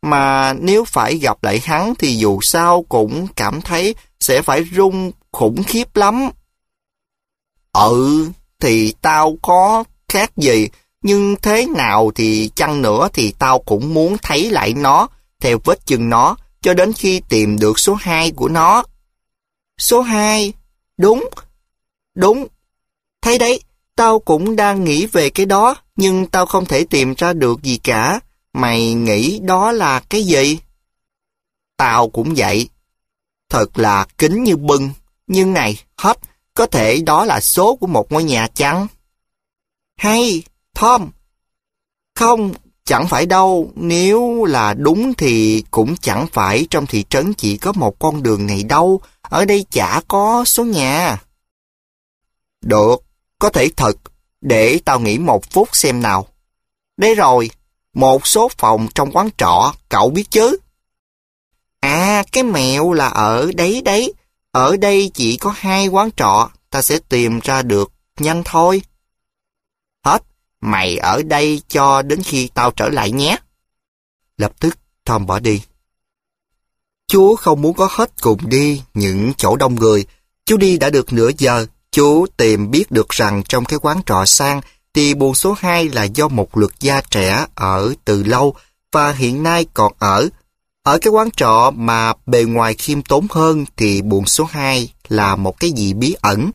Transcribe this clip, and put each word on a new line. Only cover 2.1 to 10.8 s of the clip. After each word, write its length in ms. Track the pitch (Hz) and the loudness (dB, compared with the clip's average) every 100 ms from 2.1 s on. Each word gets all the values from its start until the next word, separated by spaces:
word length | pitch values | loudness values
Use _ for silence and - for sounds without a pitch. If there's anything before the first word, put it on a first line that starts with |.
| 117 | 0
dù 220 | 107 98 | 0 0
sao 420 | - 165 170 175 170 | 0 0 2 2 0
cũng 380 | 120 107 135 190 - | -2 0 -2 -8 -6
cảm 240 | 104 143 | -6 -6
thấy 340 | - 170 190 220 _ _ | -6 -4 -2 -4 _ _
sẽ 220 | - 131 | 0 0
phải 200 | - 139 | 0 -2
run 500 | 165 180 196 190 185 - _ | -2 2 2 0 -8 -10 _
khủng 300 | - 113 120 | -2 -2 -2
khiếp 340 | 196 226 240 - | -4 -4 -2 0
lắm. 340 | 202 233 269 - _ _ _ _ _ _ _ _ _ _ _ _ _ | 0 0 -4 -8 _ _ _ _ _ _ _ _ _ _ _ _ _
"Ừ, 580 | 92 107 120 135 151 160 180 _ _ | 2 2 4 2 0 -2 -8 _ _
thì 340 | 135 113 110 110 | 0 2 0 -2
tao 340 | 160 156 156 156 | 0 2 0 -2
có 420 | - 180 190 226 - _ _ | 0 2 4 2 -4 _ _
khác 280 | 196 214 - | -2 -2 -2
gì, 320 | 143 113 104 _ | 0 2 0 _